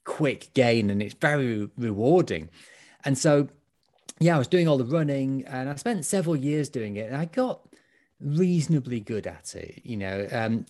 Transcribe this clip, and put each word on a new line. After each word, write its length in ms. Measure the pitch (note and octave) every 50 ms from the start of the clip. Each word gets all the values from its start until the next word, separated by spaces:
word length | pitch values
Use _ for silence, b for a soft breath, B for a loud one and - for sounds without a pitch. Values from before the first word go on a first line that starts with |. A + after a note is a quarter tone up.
| -
quick 460 | - - - D#3 C#3 B2 - - - -
gain 340 | C3+ B2+ A#2+ A#2 A#2 G#2+ G2+
and 120 | G2+ G2+ G#2
it's 100 | G2+ -
very 560 | - - D3+ D3 D3 C3+ B2 A2+ G#2+ G#2 G#2 - -
rewarding. 720 | A#2+ A2+ G2+ G2 A2 C3 E3+ F3+ E3 - G2+ D#2+ D#2 E2 B B B B B B B B B B B
And 100 | C#3 C#3
so, 320 | - - D#3+ D3 C#3+ C#3+ C3+ - _ _ _ _ _ _ _ _ _ _ - - -
yeah, 160 | D#3+ E3+ E3+
I 40 | D3
was 80 | B2+ -
doing 200 | - F3+ E3+ E3
all 120 | D3 C3
the 60 | B2
running 600 | A#2 C3+ E3+ D#3 D3 C#3 C3+ C3+ C3+ C3+ C3+ C3
and 240 | - C3+ B2+ C3 C#3
I 60 | C#3+
spent 280 | C#3 - A#3+ A#3+ F#3+ C#3+
several 320 | - - G3 F3 E3 E3+
years 320 | C#3+ B2+ D3 D3+ D3+ D3 C3+
doing 280 | - B2+ A2 G#2 G2+ G2+
it 100 | A2 A2
and 40 | B2+
I 100 | C#3+ E3
got 360 | E3 - B3+ B3+ B3 - - _ _ b b b b b b b b b b
reasonably 800 | - C#3+ D3 D#3+ F#3 F3+ F3+ E3+ C#3+ - E3 D3 B2 B2+ B2 A#2
good 280 | G#2 - A#2 G#2 - F#2
at 280 | F2 - - - -
it. 240 | F2 E2 - - - -
You 140 | B2+ A#2 G#2
know, 300 | G2 F#2+ F#2+ G2 G2+ G2+
um, 340 | B2+ A#2+ A2+ A2 A2+ A#2 - -